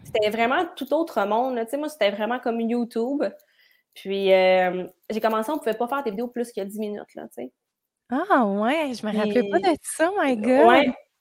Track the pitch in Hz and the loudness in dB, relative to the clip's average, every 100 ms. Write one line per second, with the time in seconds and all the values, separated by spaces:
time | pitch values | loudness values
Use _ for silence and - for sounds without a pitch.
0 | - 226 214 220 233 294 349 - 269 294 | -6 -2 0 0 0 0 -2 -6 -2 -2
1 | 330 - 202 214 262 247 226 285 302 302 | 0 -2 0 0 0 -2 -4 -6 -6 -2
2 | 202 202 214 247 247 233 226 240 233 220 | -2 0 -4 -2 -4 -2 -2 -2 -2 -4
3 | 240 285 208 196 _ _ _ _ _ - | -2 -2 -4 -6 _ _ _ _ _ -14
4 | 190 196 196 185 185 185 185 180 180 - | -6 -2 4 6 6 4 4 0 -8 -12
5 | - 220 226 220 220 311 233 220 240 277 | -8 -2 0 0 -2 -4 -2 -2 -2 -2
6 | 277 196 240 247 240 - 196 208 214 208 | -4 -4 -6 -6 -8 -8 -8 -6 -8 -8
7 | - - - - 254 _ _ _ _ _ | -12 -16 -16 -14 -16 _ _ _ _ _
8 | - 254 392 320 214 196 220 320 294 233 | -6 -4 2 2 2 0 0 0 -2 -4
9 | 214 214 208 220 196 196 381 302 - - | -4 -2 0 0 0 0 2 0 -4 -2
10 | 320 403 294 233 220 254 226 254 269 - | -2 0 0 0 2 6 8 6 4 -2
11 | _ _ | _ _